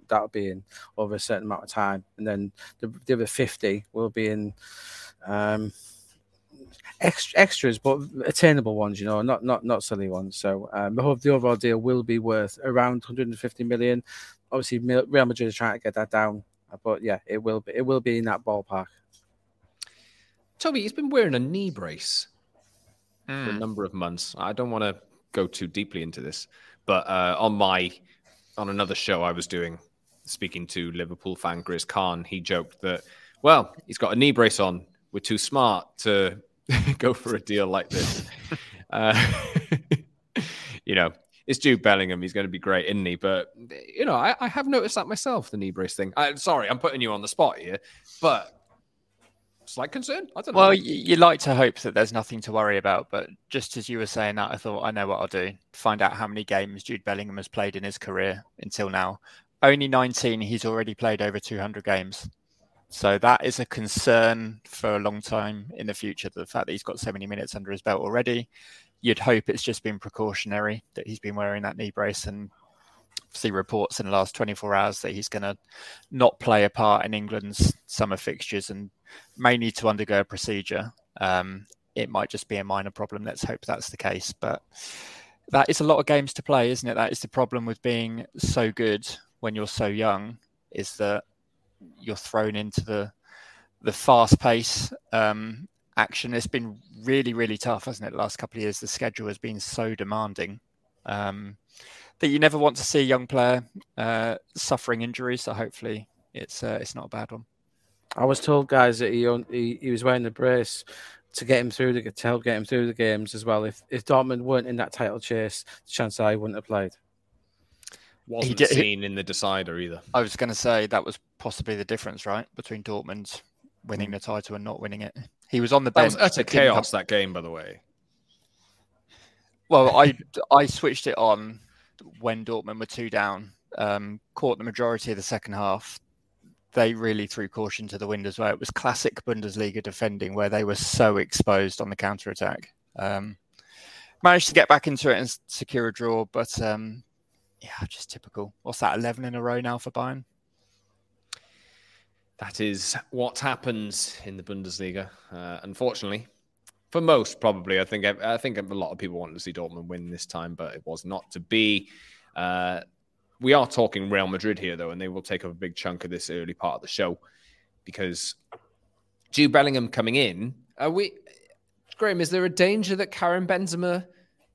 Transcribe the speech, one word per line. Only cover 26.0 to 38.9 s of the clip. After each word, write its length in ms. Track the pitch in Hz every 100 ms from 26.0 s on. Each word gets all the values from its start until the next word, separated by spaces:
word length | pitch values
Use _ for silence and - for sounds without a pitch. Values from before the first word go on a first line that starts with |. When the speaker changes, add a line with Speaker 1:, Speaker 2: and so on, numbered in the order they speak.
Speaker 2:
into 180 | 82 -
this, 260 | 65 - - _ - _ -
but, 220 | 95 -
uh, 280 | 95 90 90
on 140 | 110
my, 380 | 104 98 92 90 - _ _ _ _ _ -
on 120 | 98
another 240 | 98 95
show 300 | - - 90
I 80 | 87
was 160 | 87 87
doing, 320 | 87 85 85 _ _ _ _ -
speaking 420 | - 92 90 87
to 240 | 92 85
Liverpool 440 | 85 85 87 95 90
fan 280 | 87 85
Grizz 240 | 92 85 -
Khan, 360 | 101 92 85
he 160 | 85 95
joked 420 | 85 90 82 -
that, 220 | 95 85 - - - _
"Well, 320 | 147 147 104 - -
he's 100 | -
got 160 | 98
a 20 | 113
knee 160 | 143
brace 280 | 123 113 -
on. 260 | 95 87 - _ _
We're 80 | 101
too 160 | - 107
smart 600 | - 139 120 92 - -
to 420 | 110 101 92 98 - _ -
<laughs> 300 | 131 - 135
go 140 | 123
for 220 | 117 120 101
a 40 |
deal 280 | - 104 95
like 220 | 95 -
this." 360 | - - - -
<laughs> 280 | - - 156 - - -